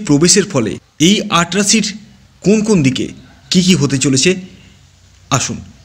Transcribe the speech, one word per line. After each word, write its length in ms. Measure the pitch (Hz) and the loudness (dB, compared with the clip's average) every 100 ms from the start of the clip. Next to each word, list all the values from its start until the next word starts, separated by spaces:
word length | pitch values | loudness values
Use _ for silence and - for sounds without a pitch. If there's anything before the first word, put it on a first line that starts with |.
| 214 | 2
প্রবেশের 380 | 143 175 202 185 | 2 2 2 0
ফলে 200 | 135 110 - _ - | -2 -4 -6 _ 0
এই 160 | 165 208 214 | 2 2 0
আট 200 | 170 170 185 | -2 -2 -2
রাশির 300 | 202 226 - - - - - _ | 0 0 -2 -8 -18 -20 -20 _
কোন 140 | 175 220 | 0 2
কোন 140 | 214 202 | 2 2
দিকে 220 | 135 127 104 - - - - | 2 0 -6 -10 -20 -18 -4
কি 100 | 185 | 0
কি 100 | 180 165 | 2 2
হতে 220 | 135 135 | 2 0
চলেছে, 340 | 143 135 180 185 - - - - _ _ _ _ - | 0 0 0 -2 -6 -20 -20 -20 _ _ _ _ -6
আসুন 260 | 135 - 95 87 - | -4 -4 -10 -14 -18